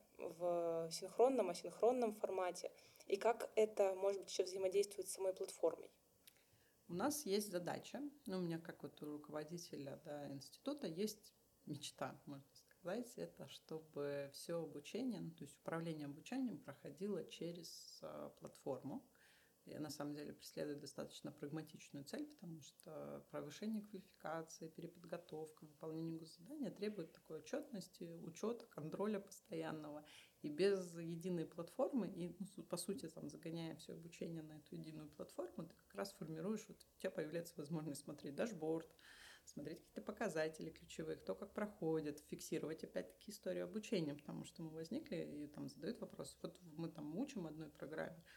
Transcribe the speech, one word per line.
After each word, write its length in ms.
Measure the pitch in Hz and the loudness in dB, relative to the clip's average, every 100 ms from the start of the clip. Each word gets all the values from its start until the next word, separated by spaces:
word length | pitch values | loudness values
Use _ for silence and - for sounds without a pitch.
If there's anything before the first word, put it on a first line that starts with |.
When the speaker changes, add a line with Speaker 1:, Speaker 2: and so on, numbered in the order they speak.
| - - | -12 -6
Speaker 1:
в 720 | - 165 175 175 170 165 165 | -6 0 4 4 4 2 0
синхронном, 600 | 165 185 - 247 262 185 | -2 4 10 10 10 6
асинхронном 640 | 175 175 - 220 254 226 | 2 -4 6 8 8 6
формате, 560 | 214 - 190 180 175 - - - - - | 4 2 4 2 2 -4 -8 -20 -14 2
и 100 | 196 | 6
как 340 | 220 240 - - | 8 6 6 8
это, 380 | 214 214 196 | 8 10 8
может 260 | 190 196 196 | 8 6 4
быть, 80 | - | 4
ещё 140 | - | 4
взаимодействует 640 | 185 190 190 196 202 - 185 | 4 4 6 8 6 2 -4
с 40 | |
самой 220 | - 190 | 0 2
платформой? 560 | 185 190 - 165 - - - _ - - - - - - _ - | 2 -2 4 4 4 -2 -16 _ -20 -20 -20 -20 -20 -20 _ -4
Speaker 2:
У 60 | |
нас 300 | 175 247 - 190 | 2 4 4 4
есть 240 | 202 208 | 4 4
задача, 520 | 175 165 - - 226 285 - - | 2 0 -2 -2 -4 -6 -6 -2
ну, 120 | 185 | 2
у 20 | |
меня, 160 | 175 165 | 2 2
как 240 | 170 - | -2 -8
вот 200 | 147 - | -8 -6
у 40 | 151 | -6
руководителя, 960 | 147 147 151 156 170 - 147 135 - | -6 -4 -4 -2 -6 -6 -6 -6 -6
да, 260 | 156 147 143 | -6 -6 -4
института, 560 | 139 - - - 294 208 | -6 -8 -6 -4 -2 0
есть 480 | 160 214 - - - - _ - | 2 0 0 -12 -20 -20 _ -6
мечта, 540 | 139 - - 131 - - | -4 -4 -2 -2 -4 -10
можно 180 | 139 - | -12 -12
сказать, 640 | - - - 170 214 233 - | -20 -20 -8 -2 -2 -2 -4
это 320 | 170 - - | -6 -6 -12
чтобы 840 | - - 160 156 147 143 143 139 | -12 -6 -8 -4 -2 0 0 -2
всё 280 | - - 170 | -4 0 0
обучение, 580 | 156 143 - 202 262 185 | 0 -4 -4 0 0 0
ну, 100 | 165 | -2
то 140 | - | -6
есть 120 | 139 - | -10 -6
управление 460 | - 165 165 156 143 | 0 2 2 0 -2
обучением 520 | 143 - 254 254 175 | -6 -2 2 2 2
проходило 640 | - 139 160 - 202 185 | -6 -8 -8 -2 0 2
через, 720 | - - 170 175 165 - - - | 0 -2 -4 -2 -6 -10 -12 -8
а, 260 | 156 151 147 - | -6 -6 -6 -8
платформу. 640 | - - 151 131 139 214 - - - - - _ - | -12 -6 -2 -2 -2 -6 -8 -18 -20 -20 -20 _ -10
Я, 140 | - | -4
на 100 | 151 | -4
самом 240 | - 147 | -2 -2
деле, 180 | 147 147 | -2 -6
преследую 440 | - - - 151 143 | -10 -8 -2 -2 -2
достаточно 520 | 139 - 147 - 147 | -6 -6 -6 -6 -8
прагматичную 720 | 143 143 156 156 - - 143 | -6 -4 -4 -6 -10 -10 -10
цель, 220 | 139 - 294 | -4 -4 -4
потому 340 | - 175 160 | -8 -10 -10
что 640 | 135 - - 151 143 143 - | -12 -16 -10 -8 -6 -8 -6
повышение 520 | 147 147 143 214 220 | -6 -4 -4 -2 -2
квалификации, 880 | 208 190 - - 160 160 165 - 160 | -4 -10 -12 -8 -4 -4 -6 -8 -10
переподготовка, 960 | 160 165 180 170 170 - 156 156 - 156 | -8 -10 -10 -8 -8 -6 -8 -8 -10 -18
выполнение 520 | - 160 160 165 160 | -8 -4 -2 -2 -2
госзадания 520 | 160 - 175 302 214 | -6 -14 -10 -4 -4
требует 420 | - 208 202 165 | 0 -2 -2 -6
такой 260 | - - 156 | -10 -10 -8
отчётности, 640 | - 269 - 196 - - 170 165 | -2 -2 -2 -6 -6 -8 -8 -6
учёта, 420 | 170 165 214 240 - | -8 -2 0 0 -4
контроля 540 | - 156 185 202 202 | -6 -2 2 4 4
постоянного. 840 | 202 - - 165 160 156 151 147 151 - - - | 0 -10 -4 -2 0 0 -4 -8 -10 -16 -18 -6
И 80 | 156 | -2
без 440 | 147 196 196 180 165 | 6 8 8 2 -4
единой 480 | 165 170 180 175 165 | -2 -2 2 2 0
платформы, 600 | - 165 - 269 269 175 | -4 -4 2 4 4 2
и, 280 | 175 175 170 | 0 -4 -4
ну, 60 | 185 | -6
су-, 180 | - | -8
по 120 | - 175 | -4 -2
сути, 320 | - 196 165 | 0 -2 -4
там, 220 | - 151 | -6 -8
загоняя 460 | - 165 165 165 - | -6 -6 -4 -4 -6
всё 180 | - | -8
обучение 480 | 165 165 - 180 165 | -10 -10 -6 -4 -4
на 120 | 156 156 | -8 -12
эту 180 | - 170 | -10 -10
единую 320 | 160 156 151 | -8 -8 -10
платформу, 540 | - - - 359 - 165 | -8 -8 -4 -6 -6 -10
ты 60 | - | -12
как 180 | - | -10
раз 180 | 196 196 | -6 -4
формируешь, 520 | - 160 160 175 214 - | -4 -6 -2 0 -2 -4
вот 100 | - - - | -14 -20 -4
у 40 | |
тебя 100 | 185 | -2
появляется 440 | - 156 165 170 - | 0 -2 -2 -4 -6
возможность 460 | 143 160 156 139 | -2 0 0 -4
смотреть 320 | - 151 147 143 | -6 -8 -4 0
дашборд, 520 | 226 180 156 160 - - - - - - - | 0 0 2 2 0 -12 -18 -16 -16 -18 -12
смотреть 340 | - 147 165 | -8 -6 -8
какие-то 220 | - - | -10 -8
показатели 680 | - 208 208 160 156 160 160 | -4 0 2 4 2 0 -6
ключевые, 460 | - 170 - 160 156 | -8 -8 -6 -4 -2
кто 160 | - | -4
как 180 | 190 - | -4 -4
проходит, 640 | - 208 - 160 160 151 147 - | -2 -2 0 4 4 2 -2 -6
фиксировать, 540 | - - 160 147 160 | -8 -2 0 0 -4
опять-таки, 460 | - 180 180 - - | -4 -2 -4 -6 -12
историю 320 | 214 185 180 | -6 -2 0
обучения, 500 | 180 208 214 196 151 | 0 -2 2 4 4
потому 300 | 147 - 165 | 0 -4 -6
что 180 | - - | -6 -6
мы 80 | 160 | -6
возникли, 460 | 160 160 262 - 170 | -4 -4 -4 -2 -4
и 320 | 151 147 147 | -2 -4 -6
там 200 | - 139 | -6 -8
задают 320 | - 170 240 | -4 -4 -4
вопрос, 380 | - - - - | -6 -6 -8 -6
вот 160 | 170 - 175 151 | -8 -8 -10 -6
мы 120 | 165 | -4
там 280 | 160 147 165 | -4 -4 -2
учим 300 | 285 202 160 | -2 -2 -4
одной 220 | 151 156 | -4 -8
программе, 520 | - 147 156 160 - - | -8 -6 -2 -2 -4 -14